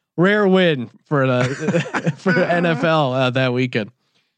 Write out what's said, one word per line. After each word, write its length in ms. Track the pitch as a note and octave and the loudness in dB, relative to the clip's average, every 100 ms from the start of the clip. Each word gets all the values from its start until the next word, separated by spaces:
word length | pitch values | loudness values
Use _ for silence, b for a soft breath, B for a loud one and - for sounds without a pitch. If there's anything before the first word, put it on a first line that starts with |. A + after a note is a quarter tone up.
| _ - | _ 0
rare 300 | F#3 G#3+ G3+ | 2 2 4
win 440 | F#3 F3 C#3+ A2+ - _ | 4 2 0 -6 -14 _
for 200 | D3 C3 | 0 2
the, 840 | B2 B2+ C#3 D#3 E3 - D3 - | 2 0 -2 -2 -2 -2 -4 -4
<laughs> 40 | C#3+ | -4
for 140 | F#3+ | -2
the 200 | E3+ E3 | 0 0
N 140 | E3+ F3 | 0 0
F 180 | D#3+ | 0
L, 280 | E3 D#3+ C#3 | 0 0 0
uh, 160 | B2+ B2+ | 0 -2
that 220 | B2+ C3 | 0 -2
weekend. 380 | B2 B2+ B2 G2+ - _ _ _ | -2 -2 -4 -6 -12 _ _ _